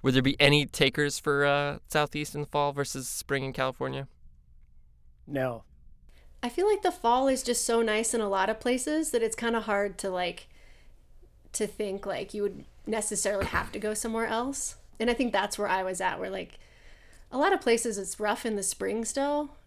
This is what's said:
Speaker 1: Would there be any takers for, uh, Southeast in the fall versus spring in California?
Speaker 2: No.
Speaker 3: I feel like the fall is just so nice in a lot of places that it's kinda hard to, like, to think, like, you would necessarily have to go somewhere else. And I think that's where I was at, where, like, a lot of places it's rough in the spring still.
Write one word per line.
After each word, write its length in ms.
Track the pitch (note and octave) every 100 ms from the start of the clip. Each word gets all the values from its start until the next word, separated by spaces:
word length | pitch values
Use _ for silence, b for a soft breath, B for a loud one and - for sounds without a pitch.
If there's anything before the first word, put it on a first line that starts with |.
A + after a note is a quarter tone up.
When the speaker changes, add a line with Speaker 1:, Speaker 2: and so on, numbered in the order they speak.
| C#3+
Speaker 1:
Would 60 |
there 80 | C3
be 180 | C3 C#3
any 240 | C#3+ D3
takers 540 | C#3+ - C#3 - D3 -
for, 260 | - C#3+
uh, 360 | C#3+ C#3+ C#3+ D3 -
Southeast 460 | D#3 D3 D3+ D3+
in 60 | D3
the 60 | D3
fall 260 | D3+ C#3+
versus 340 | C#3 C#3 C#3 B2+
spring 380 | - - C#3
in 80 | C3+
California? 560 | C3 C3 B2+ C3 C3+ C#3 - - - - - - - - - - - -
Speaker 2:
No. 380 | C#3+ C3 A#2 - - - - - b b b
Speaker 3:
I 60 | A#3+
feel 180 | C#4+ G4
like 140 | G4+
the 100 | F#4+
fall 380 | F4 A#3 B3 C4+
is 140 | C4
just 240 | - A#3 -
so 160 | A#3
nice 320 | A3+ G#3+ A3+
in 80 | A#3
a 60 | G#3
lot 180 | G3 G3
of 100 | A3
places 520 | B3 B3+ D4+ D4+ D#4
that 120 | A#3
it's 140 | A3+ A3
kinda 240 | A#3 A#3
hard 380 | G#3+ G3+ G3+ -
to, 100 | G3
like, 400 | F#3 F3+ F3 - b b b b - - - - - -
to 140 | - G#3
think, 400 | - G#3 G3 G3
like, 260 | - G3
you 80 | G#3
would 240 | G3+ C#3 - - -
necessarily 580 | A3 G#3 G#3 - G3+
have 260 | F#3 E3+ E3
to 60 | G3+
go 140 | G#3
somewhere 320 | G#3+ A3+ A3+
else. 520 | A3+ A3 B3+ C#4 - - - -
And 120 | A3+
I 20 |
think 180 | A#3 B3
that's 280 | G3+ G3+ -
where 100 | G3+
I 140 | F#3+
was 180 | F#3 F3+
at, 180 | F#3 -
where, 120 | F#3
like, 280 | F#3+ F3 - b b b b b b b
a 60 | B3+
lot 160 | E4
of 80 | G4
places 380 | B3+ A#3 A#3 G3+
it's 200 | F#3+ -
rough 280 | G#3+ A3 A#3
in 100 | G#3
the 60 |
spring 420 | F#3 - F#3+ G#3+
still. 540 | A3+ - C#4+ D4 D4 -